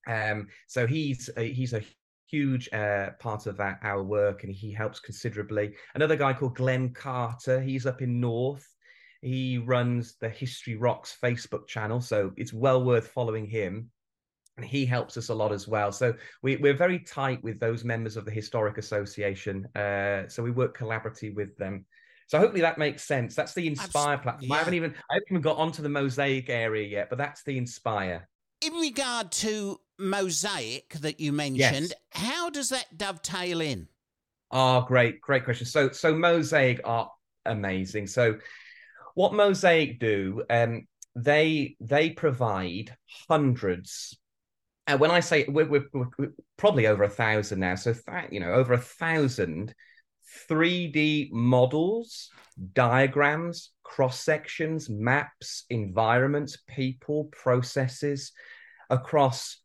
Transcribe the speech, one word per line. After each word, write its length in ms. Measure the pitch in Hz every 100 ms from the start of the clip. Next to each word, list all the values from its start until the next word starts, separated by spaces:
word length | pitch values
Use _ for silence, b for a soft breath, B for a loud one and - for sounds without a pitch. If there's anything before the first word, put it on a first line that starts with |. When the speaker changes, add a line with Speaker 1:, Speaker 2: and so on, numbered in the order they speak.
| -
Speaker 1:
Um, 400 | 110 107 107 104 B _
so 180 | 127 120
he's 440 | 156 147 127 - -
a, 160 | 117
he's 220 | 127 127
a 80 | 113 104 _ _ _ _
huge, 400 | 151 139 127 127
uh, 380 | 110 104 101 98 -
part 260 | 117 107 107
of 140 | 95
our, 200 | 98 95
our 200 | 104 101
work, 400 | 95 104 104 98
and 100 | 98
he 180 | 98 107
helps 280 | 104 110 -
considerably. 760 | - - 117 104 104 107 104 104 B 143
Another 200 | 156 151
guy 180 | 139
called 220 | 127 131 123
Glenn 380 | 127 127 127
Carter, 680 | 127 139 127 117 120 - 131
he's 240 | 135 131 127
up 160 | 123
in 180 | 127 120
North. 480 | 120 117 127 139 - _ b b b b
He 360 | 127 131 131 123
runs 580 | 117 123 123 120 117 _
the 100 | 113
History 460 | - 127 - - 110
Rocks 420 | 120 - - -
Facebook 460 | 123 120 - - -
channel, 340 | 110 107 120
so 300 | 120 107 98 95
it's 160 | 107
well 300 | 113 131 131
worth 240 | 127 120 -
following 400 | - 117 110 104
him. 420 | 113 95 104 117 _ _ _ _ _ _ -
And 80 | 120
he 200 | 139 127
helps 300 | 123 - 120
us 120 | 113
a 60 | 110
lot 160 | 107
as 160 | 104 98
well. 240 | 107 101
So 240 | 98 123 120 B B
we, 140 | 131 135
we're 200 | 143 139
very 240 | 180 180
tight 440 | - - 135 123
with 160 | 113 107
those 240 | 117 120
members 340 | 117 113 113 107
of 80 | 104
the 60 |
Historic 480 | 107 104 117 107 104
Association. 880 | 101 104 101 - 101 98 - 98 95 -
Uh, 520 | 101 101 98 98 95
so 140 | -
we 80 | 117
work 260 | 123 127 -
collaboratively 600 | 113 113 110 - 107 101
with 200 | 101 -
them. 280 | 95 98 - b b b _
So 140 | 151
hopefully 220 | 220 196
that 180 | 165 156
makes 240 | 151 -
sense. 320 | - 143 120 -
That's 180 | 147
the 140 | - 165
Inspire 480 | 143 190 156 147 139
Speaker 2:
Abs-, 80 |
Speaker 1:
platform. 280 | 123 - 127
I 40 | 147
Speaker 2:
yeah. 40 |
Speaker 1:
haven't 140 | 175
even, 220 | 175 160 B -
I 20 |
haven't 140 | 170 202
even 120 | 185
got 160 | 156 151
onto 240 | 160 160
the 60 | 147
Mosaic 600 | 147 139 127 139 135 127
area 380 | 120 113 107 104
yet, 220 | 101 104
but 100 | 123
that's 240 | 143 -
the 140 | - 131
Inspire. 680 | 120 - 117 104 95 85 - _ _ _
Speaker 2:
In 120 | 311
regard 580 | 330 311 240 269 240 190
to 460 | - 220 214 196 - _ -
Mosaic 880 | 190 202 190 160 208 185 113 131 _ 151
that 180 | 151 147
you 120 | 151
mentioned, 580 | 147 147 131 131 135 165
Speaker 1:
Yes. 40 | - _
Speaker 2:
how 380 | - 214 320 339
does 200 | 285 254
that 280 | 262 - 160
dovetail 640 | 196 170 - 180 180 170
in? 260 | 156 110 82 _ _ _ _ _ _
Speaker 1:
Oh, 320 | 131 131 127
great, 400 | 123 127 117 -
great 220 | - 135 127
question. 220 | 120 120
So, 240 | 156 135
so 240 | - 160 156
Mosaic 640 | 170 170 139 156 131 120
are 280 | - 117 - - _ _ -
amazing. 640 | 107 101 95 95 107 98
So 300 | - 117 107 B B B B B B B
what 200 | - 190
Mosaic 640 | 208 208 190 185 165 147 113
do, 440 | 113 101 95 110 -
um, 380 | 117 117 117 - _ - 123
they, 600 | 120 151 160 156 135 -
they 300 | 117 143 160
provide 840 | 160 156 127 117 95 90 90 120 - _ - -
hundreds. 880 | 160 139 123 98 87 98 - - - _ _ _ _ _ _ -
And 140 | 139
when 120 | 156
I 80 | 175
say, 260 | 170 156 -
we're, 200 | 147 143
we're, 180 | 143 143
we're, 160 | 139 123 -
we're 160 | 139 - _ -
probably 300 | 208 151 107
over 160 | 101
a 60 | 104
thousand 500 | - 110 107 104 95
now. 160 | 92 95
So, 180 | 120
fa-, 340 | 117 - 180 -
you 80 | 98
know, 140 | 87
over 200 | 113 123
a 40 | 123
thousand 960 | - - 165 160 139 113 87 78 104 - b b b _ - - -
three 400 | 160 170 180 170
D 420 | 151 151 151 143
models, 960 | 113 120 127 127 147 175 226 226 - - B B - 92
diagrams, 1000 | 131 120 127 135 139 143 156 170 170 - _
cross-sections, 1080 | - - 131 127 - 156 - - 160 160 156
maps, 760 | 104 113 139 - _ - - -
environments, 880 | 120 101 92 110 120 135 147 143 - -
people, 580 | - 131 127 - 151 151
processes 1000 | - 127 127 123 139 127 - 147 139 - B B B B B B
across 720 | 127 - 151 135 123 - -